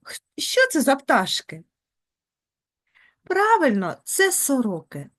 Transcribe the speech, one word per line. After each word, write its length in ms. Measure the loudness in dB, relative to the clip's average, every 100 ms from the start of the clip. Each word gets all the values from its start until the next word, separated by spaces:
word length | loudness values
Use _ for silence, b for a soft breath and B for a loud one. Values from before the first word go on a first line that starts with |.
х-, 180 | -18 -20 -16 -10
що 300 | -2 2 2
це 140 | 2
за 140 | 0 0
пташки? 680 | 2 0 0 -6 -8 -18 -20 _ _ _ _ _ _ _ _ _ _ _ _ b b b
Правильно, 720 | -4 0 4 4 4 0 -2 -8
це 280 | -6 0 2
сороки. 800 | 2 0 0 0 -6 -10 -16 -16